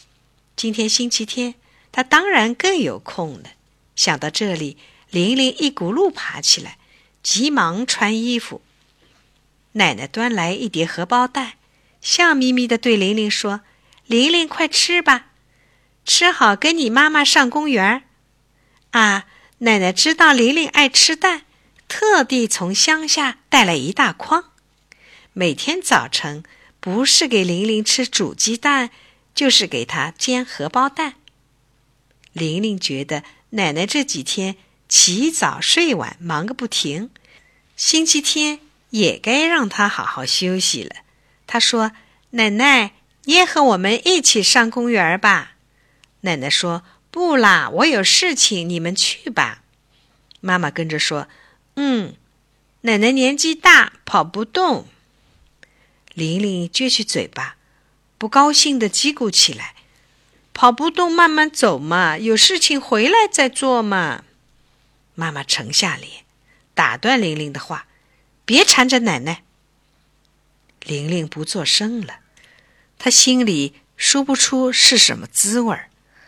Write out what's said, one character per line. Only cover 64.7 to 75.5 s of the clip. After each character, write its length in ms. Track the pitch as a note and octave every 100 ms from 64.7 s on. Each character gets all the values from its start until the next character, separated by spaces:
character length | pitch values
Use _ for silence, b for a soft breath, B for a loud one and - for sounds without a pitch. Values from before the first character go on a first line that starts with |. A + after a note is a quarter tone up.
| _ _ _ _
妈 180 | - E3
妈 120 | C#3+
沉 280 | C3+ - A2+
下 240 | D3+ F#3 C#3
脸， 300 | - - _ _ _ _ _
打 240 | - D3 A#2+
断 240 | A3+ C4
玲 160 | F3+ D3+
玲 160 | D3
的 60 | C#3
话 280 | - D#3+ - _ _ _ _ _ -
：“别 200 | B3+ -
缠 240 | - B3+
着 100 | B3+
奶 200 | A3+ C3+
奶。” 240 | C#3 E3+ _ _ _ _ _ _ _ _ _ _ _ _ _ _ -
玲 240 | D3 D3+
玲 180 | F3 D#3
不 180 | D3+ D#3
作 180 | G3
声 420 | D3 - G#3+ A#3+ F3
了， 140 | - _ b b b b b b -
她 120 | B3+
心 360 | - C4 B3+ A#3
里 300 | D#3 C#3 b b -
说 280 | - C#4
不 120 | C#4 C4
出 360 | - C4 B3+
是 260 | B3 - A#3+
什 200 | - A2+
么 100 | -
滋 320 | - G3+